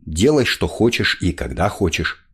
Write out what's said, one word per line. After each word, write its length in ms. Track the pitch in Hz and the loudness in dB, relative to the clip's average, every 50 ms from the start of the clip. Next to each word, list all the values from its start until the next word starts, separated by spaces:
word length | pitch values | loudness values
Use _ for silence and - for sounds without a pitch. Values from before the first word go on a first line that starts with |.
| - | -14
Делай, 380 | - 80 78 101 143 156 143 120 | -8 -2 2 4 4 4 4 2
что 240 | - - - - 85 | 2 0 -2 -2 -4
хочешь 500 | - - 107 120 117 - 104 - - - | 0 2 2 2 2 2 -2 -2 -2 0
и 120 | - 87 80 | -2 -2 -2
когда 360 | - - 64 64 - 87 101 | -2 -6 -8 -4 -2 -2 -2
хочешь. 560 | - - 101 85 - - 80 - - - _ _ | 0 0 -2 -2 0 -2 -4 -4 -6 -8 _ _